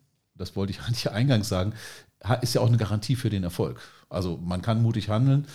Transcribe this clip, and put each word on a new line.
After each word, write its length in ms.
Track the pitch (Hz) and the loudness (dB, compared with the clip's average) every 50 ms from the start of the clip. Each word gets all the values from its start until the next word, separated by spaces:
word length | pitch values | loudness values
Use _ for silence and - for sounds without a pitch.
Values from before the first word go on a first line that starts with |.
| _ _ _ _ _ _ _ | _ _ _ _ _ _ _
das 220 | - 92 - - | -12 -12 -8 -4
wollte 160 | 98 98 95 | -4 -2 -2
ich 80 | 92 - | -4 -4
<laughs> 60 | - | -4
eigentlich 240 | - 120 - - - | -4 -4 -2 -4 -2
eingangs 380 | - 104 127 143 123 151 104 - | 0 0 2 4 4 2 2 0
sagen, 240 | 101 92 101 107 107 - - - - - - _ _ _ | 0 0 0 -2 -4 -6 -12 -16 -18 -20 -20 _ _ _
ha-, 120 | - 98 123 | -2 -2 0
ist 200 | 117 - - - | 0 0 0 0
ja 60 | 123 | 2
auch 80 | 107 113 | 4 4
eine 80 | 120 | 4
Garantie 400 | 107 107 101 107 104 - - 127 | 4 2 2 -2 -2 0 0 -2
für 140 | 120 - 110 | 0 0 0
den 140 | 104 98 90 | 0 0 -2
Erfolg. 360 | 85 - - 101 71 64 - - - - - _ - | -2 -2 -2 -2 -4 -4 -8 -14 -20 -20 -20 _ -8
Also 280 | - 87 92 90 82 65 | -6 -4 -4 -4 -4 -4
man 220 | 85 85 90 90 | -4 -4 -4 -2
kann 200 | 87 117 113 110 | 0 0 2 2
mutig 260 | 117 113 113 110 101 107 | 4 2 2 0 0 0
handeln, 400 | 107 113 131 139 135 143 143 - | 2 2 4 4 4 4 2 -2